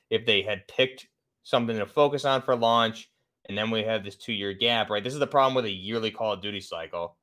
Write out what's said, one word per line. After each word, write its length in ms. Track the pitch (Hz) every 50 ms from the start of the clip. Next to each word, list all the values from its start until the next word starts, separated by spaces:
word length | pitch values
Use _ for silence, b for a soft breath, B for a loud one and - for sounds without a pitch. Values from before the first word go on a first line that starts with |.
| B B
if 160 | 113 113 120
they 160 | 117 107 98
had 260 | - 110 104 95 - -
picked 400 | - - 131 131 131 - - _ _ _ _ _ _ _
something 340 | - - 143 123 120 113 113
to 100 | 107 98
focus 380 | - - 151 147 139 143 135 147
on 180 | 139 135 131
for 120 | - - 127
launch, 560 | 117 117 113 117 117 113 113 110 - - _ _ _ _ _ _ _ -
and 120 | - 101 104
then 140 | 107 113
we 100 | 113 110
have 220 | 107 110 113 107 98
this 100 | 101 -
two-year 360 | - - 120 110 98 101 101
gap, 380 | 95 95 117 117 117 113 107 95
right? 120 | 107 104
This 120 | 101 127 139
is 40 | 147
the 80 | 139
problem 280 | - - 139 135 131 131
with 80 | 127 117
a 60 | 104
yearly 420 | 95 92 92 104 113 113 110 107
Call 220 | 104 - 113 107 101
of 60 | 92
Duty 200 | 98 104 101 95
cycle. 560 | - - 87 82 82 80 87 85 85 85 - _